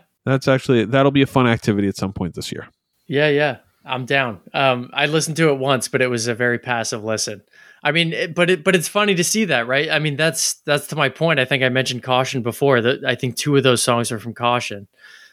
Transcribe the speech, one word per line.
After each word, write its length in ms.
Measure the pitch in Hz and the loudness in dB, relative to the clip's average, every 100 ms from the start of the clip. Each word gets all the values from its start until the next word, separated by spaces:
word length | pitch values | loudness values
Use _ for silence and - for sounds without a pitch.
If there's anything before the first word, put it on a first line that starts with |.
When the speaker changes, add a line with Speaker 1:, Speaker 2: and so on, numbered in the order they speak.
| _ _ - | _ _ -2
Speaker 1:
That's 220 | 135 139 | 0 2
actually, 380 | 131 - 120 107 | 2 4 2 4
that'll 260 | 135 139 | 2 4
be 100 | 139 | 4
a 40 | 131 | 4
fun 200 | 135 123 | 4 4
activity 420 | 113 - 101 101 | 2 0 0 0
at 80 | - | -2
some 160 | 95 | -6
point 200 | - 90 | -6 -8
this 160 | - - | -8 -10
year. 200 | - - _ _ _ - | -12 -14 _ _ _ -6
Speaker 2:
Yeah, 200 | 139 151 | 0 2
yeah. 300 | 143 147 117 _ _ | 2 0 -4 _ _
I'm 220 | 143 127 127 | -8 -6 -2
down. 340 | 139 123 101 - | -2 -2 -6 -6
Um, 360 | 147 135 123 123 | 0 2 0 -4
I 140 | 139 147 | -2 0
listened 280 | 156 160 147 | 0 -2 0
to 140 | 160 | 2
it 80 | 139 | 2
once, 320 | 131 131 - | 2 0 0
but 120 | 127 | 0
it 60 | 127 | 0
was 200 | 120 117 | 0 -2
a 60 | |
very 240 | 110 123 120 | -2 0 -2
passive 440 | - 117 110 117 | -2 -4 -4 -6
listen. 380 | 110 110 - 101 _ _ - _ | -4 -4 -4 -10 _ _ -20 _
I 80 | 147 | 0
mean, 220 | 160 165 | 2 0
it, 200 | 127 175 | -2 -4
but 160 | 160 175 | 0 2
it, 140 | 180 | 2
but 100 | 190 | 2
it's 140 | 180 - | 2 2
funny 280 | 208 208 175 | 0 2 2
to 80 | 165 | 0
see 180 | 220 | 0
that, 240 | 202 127 117 | 0 0 0
right? 220 | 135 156 | -2 0
I 80 | 156 | -2
mean, 160 | 151 139 | -2 0
that's, 380 | 160 165 - - - | -2 0 -4 -4 -2
that's 220 | 147 - | -2 -2
to 80 | 156 | -2
my 140 | 135 | -2
point. 320 | - 165 143 | 0 0 0
I 40 | 127 | 0
think 160 | 139 | 0
I 60 | 127 | 0
mentioned 360 | 127 131 123 | 0 -2 -4
Caution 380 | 127 127 131 131 | -2 0 0 -4
before. 380 | 117 - 139 123 | -4 0 2 2
That 240 | 113 139 | 2 -2
I 120 | 135 120 | -2 -4
think 200 | 127 - | -4 -4
two 220 | 147 139 | 0 2
of 60 | |
those 200 | 131 117 | 4 2
songs 300 | - 120 113 | 2 0 -2
are 60 | 113 | -6
from 140 | 117 | -10
Caution. 540 | 104 120 120 - 101 104 _ - - - | -4 -2 -2 -4 -10 -16 _ -20 -20 -20